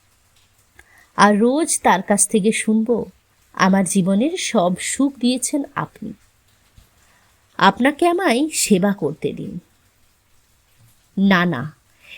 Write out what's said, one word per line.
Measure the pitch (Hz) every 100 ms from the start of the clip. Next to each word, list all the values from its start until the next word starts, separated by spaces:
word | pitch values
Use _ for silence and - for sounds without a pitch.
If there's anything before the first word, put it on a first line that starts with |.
| _ _ _ _ _ _ _ _ _ _ _ -
আর | 202 208
রোজ | 233 277 330 -
তার | 254 185
কাছ | - 202 -
থেকে | 220 196
শুনব, | 208 - 220 220 226 - - _ _ _
'আমার | - 190 196 185
জীবনের | 196 180 196 277 359
সব | - 226 175 180
সুখ | - - 277 277
দিয়েছেন | 240 254 - 294 277 -
আপনি, | 151 - - - _ _ _ _ _ _ _ _ _ _ _ _ _ -
আপনাকে | 190 - 254 294 349
আমায় | 349 370 233 302
সেবা | - - 196 202
করতে | 202 147 160 -
দিন।' | - - 175 - _ _ _ _ _ _ _ _ _ _ _ _ _ _ -
না, | 196 185 175
না, | 135 147 - _ _ -